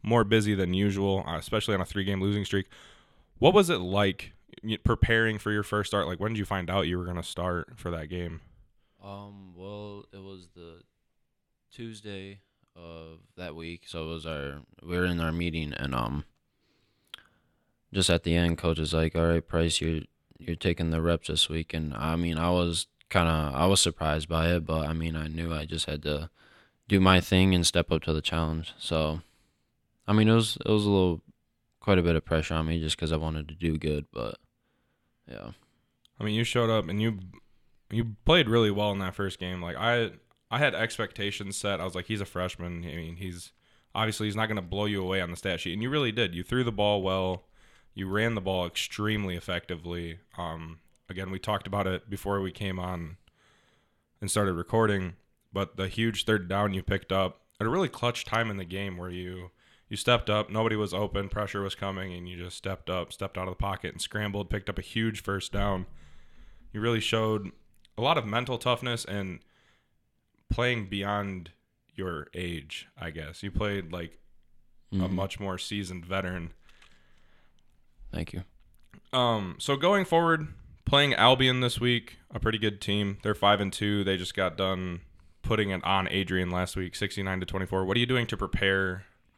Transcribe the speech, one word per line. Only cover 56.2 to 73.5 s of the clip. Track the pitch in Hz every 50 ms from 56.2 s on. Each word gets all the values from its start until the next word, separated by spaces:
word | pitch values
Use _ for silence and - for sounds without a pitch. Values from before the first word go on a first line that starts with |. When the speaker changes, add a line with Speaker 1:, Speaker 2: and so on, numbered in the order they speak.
| -
Speaker 1:
third | - 107 101 90 87
down | 98 101 104 101 95
you | 95
picked | - - 98 95 - -
up | 95 95 95 92 - _ _ _ _ -
at | 104
a | 113
really | 143 190 185 131
clutch | - - 120 120 - - -
time | - 107 113 113 113
in | 101 95
the | 90
game | 85 92 98 101 98 90 87
where | 90 92
you, | 90 90 90 90 90 92 90 90 _ _ _ _ _ _ _ -
you | 107
stepped | - - 123 120 113 - 104
up, | 104 107 104 -
nobody | 104 110 113 110 107
was | 107 104 92
open, | 87 95 104 92 - 98 98 95
pressure | - 104 104 95 - 101
was | 98 95 -
coming, | - 98 98 98 95 95 95
and | 90 87 87 90
you | 90
just | 87 87 87 - -
stepped | - 95 95 - - -
up, | 92 90 85 - -
stepped | - 98 95 - 92
out | 92 92
of |
the | 90 -
pocket | - 101 95 - - 87
and | - -
scrambled, | - - - 107 107 101 98 101 95 -
picked | 104 101 - -
up | - -
a |
huge | - - - 113 113 113 107 -
first | - - 98 95 - -
down. | - 101 104 101 95 92 92 - - - - - - - - - - - - - - - - -
You | - 107
really | 110 120 117 110
showed | - - 113 110 110 110 110 104 98 92 - - - _ _ _ _ _ -
a | -
lot | 120 143 165 147
of | 113
mental | 104 107 120 123 123 123 113
toughness | - 127 120 - 127 123 117 117 -
and | - 101 101 98 92 87 - _ _ _ _ _ _ _ _ _ _ _ _ _ _ _ _ _ _ _ _ _ -
playing | - 120 123 123 120 113 101 92
beyond | 101 98 98 101 104 104 101 98 95 92 82 - - _ _ _ _ _ _ _ _
your | - 95 92 82 76 73 -
age, | - 87 92 87 85 78 69 73 - - - - _ -
I | 85 82
guess. | 76 80 76 73 - -
You | 101 98